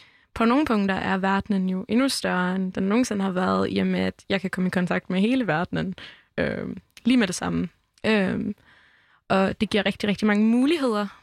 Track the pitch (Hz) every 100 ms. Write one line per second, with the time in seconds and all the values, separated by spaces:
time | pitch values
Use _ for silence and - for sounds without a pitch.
0 | - _ _ - 226 262 311 214 196 190
1 | 190 190 190 196 - 196 185 185 - 226
2 | 269 - 190 180 180 185 185 190 190 220
3 | 254 208 190 180 185 - 196 196 190 185
4 | 185 - - 196 190 - 185 185 180 180
5 | - 185 214 262 208 156 180 165 175 185
6 | - - _ - 73 50 - - - -
7 | 233 254 202 170 180 170 180 _ _ _
8 | 214 214 185 196 208 - _ - _ _
9 | _ _ - 190 190 - 196 208 196 -
10 | 208 196 214 208 220 240 269 339 262 208
11 | 208 -